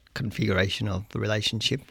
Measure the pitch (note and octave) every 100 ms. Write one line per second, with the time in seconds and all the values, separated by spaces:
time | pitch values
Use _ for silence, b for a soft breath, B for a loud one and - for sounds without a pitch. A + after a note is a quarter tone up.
0 | _ - G#2 - G#2 F#2 F#2 - G#2 F#2+
1 | G#2 A#2 G#2+ G#2+ - A2 - C3+ -